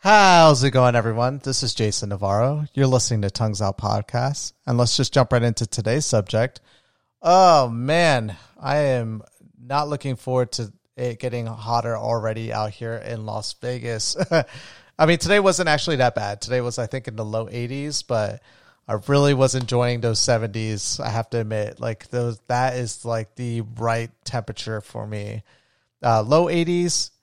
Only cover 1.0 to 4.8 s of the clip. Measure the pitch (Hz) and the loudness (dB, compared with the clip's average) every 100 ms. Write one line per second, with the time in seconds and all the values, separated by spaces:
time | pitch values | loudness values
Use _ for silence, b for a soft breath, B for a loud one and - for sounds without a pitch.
1 | 113 110 120 139 135 131 123 - 107 101 | 0 0 -2 -2 -4 -4 -4 -2 -2 -2
2 | 101 101 101 101 123 151 147 - 135 127 | -6 -4 0 2 2 0 -4 0 4 4
3 | - 113 101 - 110 101 104 98 104 107 | 2 -2 -2 -2 -4 -2 -4 -2 -2 -2
4 | 104 120 127 147 - _ - 120 | -2 -4 -4 -4 -10 _ -4 0